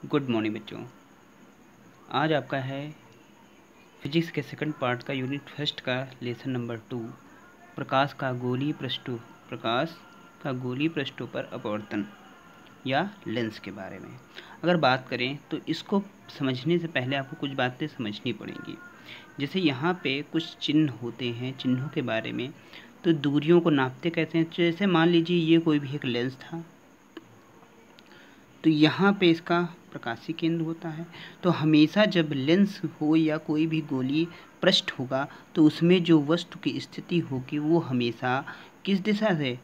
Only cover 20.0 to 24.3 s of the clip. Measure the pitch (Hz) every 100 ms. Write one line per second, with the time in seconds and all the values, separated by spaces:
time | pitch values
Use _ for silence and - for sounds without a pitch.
20 | 143 135 147 160 160 - - 151 151 113
21 | 120 113 123 117 127 131 127 127 143 -
22 | 123 113 117 120 127 - - - - -
23 | 175 160 139 143 147 175 170 143 131 131
24 | 170 165 160